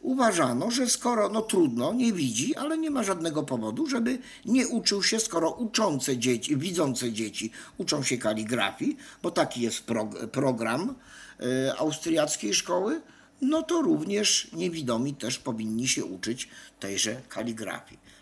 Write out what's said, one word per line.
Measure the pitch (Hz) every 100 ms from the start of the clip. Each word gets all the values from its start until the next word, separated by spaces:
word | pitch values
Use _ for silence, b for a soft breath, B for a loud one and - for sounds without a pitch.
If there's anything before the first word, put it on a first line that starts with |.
uważano, | - 262 233 180 151 123 196
że | 240 247
skoro, | - 240 233 208
no | 214
trudno, | 220 196 156 117 131
nie | 233 233
widzi, | 185 135 110 165 -
ale | 294 320
nie | 320
ma | 277
żadnego | 196 185 165 151
powodu, | 147 127 110 117 311
żeby | 254 233 262 B B -
nie | 254 240
uczył | 233 - 202
się, | 190 220
skoro | 220 170 160
uczące | 151 233 - 214 143 135 127
dzieci, | 120 120 110 143
widzące | 185 175 147 120 123
dzieci | 107 107 - 107 B B -
uczą | 180 151
się | 131 123
kaligrafii, | 110 110 107 120 98 - 269 - B B
bo | 170
taki | 170 151 123
jest | 117 -
prog-, | - 113 107 104 113
program, | 131 139 117 113 127 208 262 B B B -
e, | 123 127 131 123
austriackiej | 156 147 170 165 151 - 208
szkoły, | 196 - 180 196 320 - B B _
no | 269 311
to | 320 339
również | 254 151 165 202 208 - -
niewidomi | 160 180 165 127 117 135
też | 139 113 -
powinni | - 113 110 110 127
się | 147 87
uczyć | 92 107 127 - B B _
tejże | 98 98 110 - -
kaligrafii. | 107 117 110 98 - - - B B